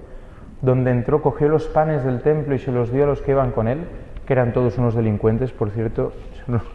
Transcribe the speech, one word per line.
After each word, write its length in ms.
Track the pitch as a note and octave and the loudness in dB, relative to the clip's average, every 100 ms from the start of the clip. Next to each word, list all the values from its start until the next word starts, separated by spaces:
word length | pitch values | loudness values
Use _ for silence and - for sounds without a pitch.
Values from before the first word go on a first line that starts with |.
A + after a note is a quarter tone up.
| - - - - - - | -12 -16 -16 -18 -18 -2
donde 300 | B2+ B2+ B2+ | 2 2 2
entró, 320 | B2 A#2 D3 | 2 2 2
cogió 260 | D3 - D3 | 2 2 2
los 180 | D#3 - | 2 2
panes 380 | D#3 D#3 D3+ C3 | 0 2 0 0
del 160 | B2 | 0
templo 320 | D3 D3+ C#3+ | 2 0 0
y 60 | B2+ | -2
se 120 | - | 0
los 200 | B2 A2+ | -2 0
dio 140 | C3 C#3+ | 2 2
a 20 | |
los 160 | C3 | 0
que 80 | - | 0
iban 200 | C3+ B2+ | 2 2
con 140 | A#2 A#2+ | 0 0
él, 200 | C#3+ E3+ - - - - | -2 -6 -12 -14 -10 0
que 60 | |
eran 200 | B2+ A#2+ | 2 2
todos 240 | B2+ B2 C3 | 2 2 2
unos 160 | A#2+ | 2
delincuentes, 580 | A2+ A2+ G#2 A2 A2+ B2+ | 2 2 2 2 2 -2
por 200 | - G#2 | -2 -4
cierto, 420 | G#2+ A2 A#2+ B2+ - - - | -2 -2 -2 -4 -6 -14 -12
eso 80 | - | -4
no, 160 | A#2 - | -4 -4